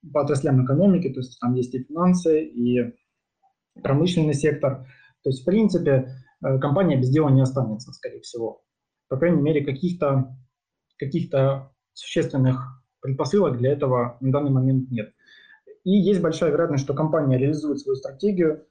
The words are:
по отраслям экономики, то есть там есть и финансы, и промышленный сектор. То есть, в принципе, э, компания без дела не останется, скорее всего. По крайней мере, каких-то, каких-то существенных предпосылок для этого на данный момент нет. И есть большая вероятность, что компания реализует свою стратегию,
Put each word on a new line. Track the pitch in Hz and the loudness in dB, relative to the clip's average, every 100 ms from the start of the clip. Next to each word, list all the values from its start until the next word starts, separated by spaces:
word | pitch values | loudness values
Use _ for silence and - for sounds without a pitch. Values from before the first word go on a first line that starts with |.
| 156 | -6
по | 147 | -4
отраслям | 139 143 160 131 | -2 0 2 2
экономики, | 127 143 202 180 131 | 2 4 4 4 0
то | 131 | -6
есть | 123 - | -10 -6
там | 123 127 | -2 -2
есть | 123 127 | -2 -6
и | |
финансы, | 127 156 180 180 165 156 156 | -8 0 2 2 2 0 0
и | 120 120 123 120 - _ _ _ _ _ _ _ - | -4 0 0 -2 -8 _ _ _ _ _ _ _ -8
промышленный | - 139 180 175 151 | -2 2 2 2 0
сектор. | 139 156 143 139 127 - - _ _ | 2 0 0 -2 -4 -10 -20 _ _
То | 139 | -6
есть, | 131 | -4
в | - | 0
принципе, | 208 208 180 151 135 131 - - _ | 2 4 2 2 2 0 -10 -20 _
э, | 139 135 | -2 0
компания | 143 143 180 131 | 2 2 2 2
без | 127 | 2
дела | 151 151 | 2 4
не | 131 | 4
останется, | 131 139 110 104 - | 4 0 -4 -6 -12
скорее | - - - | -16 -14 -14
всего. | - 120 113 - _ _ _ _ _ | -14 -8 -8 -10 _ _ _ _ _
По | 131 | -2
крайней | 170 156 | 2 2
мере, | 139 156 | 2 0
каких-то, | 143 135 180 - 147 135 123 - - _ _ _ _ _ | -2 -4 -4 -2 0 0 -2 -8 -20 _ _ _ _ _
каких-то | 139 165 - 139 135 135 - _ _ | -6 -4 -2 0 0 0 -8 _ _
существенных | - - 175 143 143 131 123 - - _ _ | -20 -6 -4 -2 0 0 0 -6 -18 _ _
предпосылок | 135 135 147 202 170 120 | -6 -4 0 2 2 0
для | 127 | 0
этого | 147 139 123 120 - | 0 0 0 -2 -4
на | 131 | -2
данный | 143 143 | 0 2
момент | 131 131 131 127 | 2 2 0 -2
нет. | 117 107 _ _ - _ - - - | -6 -8 _ _ -20 _ -20 -20 -8
И | 185 | 0
есть | 202 180 196 | 2 4 2
большая | 160 160 165 | 0 0 0
вероятность, | 147 165 139 | 0 0 -2
что | 139 135 | -2 -2
компания | 156 160 139 127 | 0 0 2 2
реализует | 139 151 147 143 | 0 0 -4 -6
свою | - - | -4 -6
стратегию, | - - 208 180 160 151 - | -6 -4 -2 2 0 0 -10